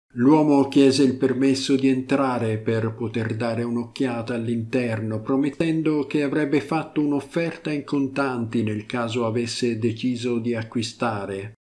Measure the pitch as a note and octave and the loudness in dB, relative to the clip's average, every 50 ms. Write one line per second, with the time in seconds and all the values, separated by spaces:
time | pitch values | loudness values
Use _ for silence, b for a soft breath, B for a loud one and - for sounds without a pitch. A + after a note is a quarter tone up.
0 | _ _ - B2 A#2+ C3+ D#3 D#3 D3+ D3+ C#3+ C#3 C#3 C#3 C3+ C#3 C#3 C3+ B2+ C#3 | _ _ -2 2 4 6 6 6 6 6 4 4 4 4 4 6 6 6 6 6
1 | C#3+ B2+ A#2 - C#3 C3 B2 B2 C3+ C3+ C3 C3 - - C#3 B2+ B2+ C3+ C3 B2+ | 4 4 4 2 0 0 2 2 2 2 2 0 0 0 2 2 4 2 2 0
2 | B2+ - C#3 C#3 C#3 C3 B2 A#2+ A#2 A2 A2 A2 A2 - A2+ A2+ A2 A2+ A2+ - | 0 0 0 0 2 0 0 0 -2 -2 -2 -2 -2 0 0 0 0 -2 -4 -4
3 | A#2+ A2 A2+ A#2 A2 A2 A2 A2 A#2+ A#2 A2+ A2 A#2 A#2+ A#2 A#2+ A#2 A#2+ - - | -6 -4 -4 -2 -2 -2 -2 -2 -2 -2 -2 -2 -2 -2 -2 -4 -4 -6 -4 -2
4 | C3+ C3 A#2+ A#2 A2+ A#2 B2 A2+ A2+ A2+ A#2+ A#2 A2 A2+ - B2+ B2 A#2+ A2+ G#2+ | -2 -2 -2 -4 -4 -4 -4 -4 -2 -2 -2 -2 -2 -2 0 0 0 0 -2 -2
5 | A2 A2 A2 A2 A2 - C#3 C3+ C#3+ D3 C#3 - E3+ E3 D#3+ D#3+ D#3 D#3 D#3 D3+ | -4 -4 -4 -4 -2 0 0 2 2 0 0 0 0 0 0 0 0 0 0 0
6 | C#3 C#3 - D3+ D3 C#3 - D#3 D3+ C#3+ D3+ D3 C3+ - E3 D#3+ D3 - - D#3 | 0 0 0 0 0 0 0 0 0 2 2 0 0 0 -2 -4 -4 -4 -2 0
7 | D3+ D3 C#3+ C#3+ C3+ - - E3+ E3 E3 D#3 - - D#3 D3+ C#3+ C3+ - - C#3+ | 0 2 0 0 -2 -4 -4 -2 -2 -2 -4 -6 -6 -4 -4 -4 -4 -2 0 0
8 | C#3 C3 C3+ C#3+ C#3 C3 B2+ A#2+ A#2 A2+ A#2+ A#2+ A2 G#2+ G#2+ G#2+ G#2 - - A#2+ | 0 0 0 -2 -2 -2 -2 -2 -4 -2 0 0 0 0 -2 -4 -4 -4 -4 -4
9 | A#2+ A2+ A2 B2 A#2 A2+ A2 A#2 A#2+ A#2 - - - A#2+ A2+ A2 A2 A#2+ A2 A2+ | -4 -2 -2 0 0 0 0 0 -2 -2 -4 -2 -2 -2 0 0 0 -2 -2 -2
10 | - B2+ B2+ A2+ A2 B2 A#2+ A#2 A2+ A#2+ A#2 A2+ A2 A2+ - B2+ G#2+ - - - | -2 -2 -2 -2 -2 -2 -2 -2 0 -2 -2 -2 -4 -4 -4 -4 -4 -4 -4 -4
11 | B2+ A#2+ A2 G#2 G2 G2 G2 G2 G2 G#2+ - - | -2 -2 -2 -2 -4 -6 -6 -6 -8 -10 -14 -18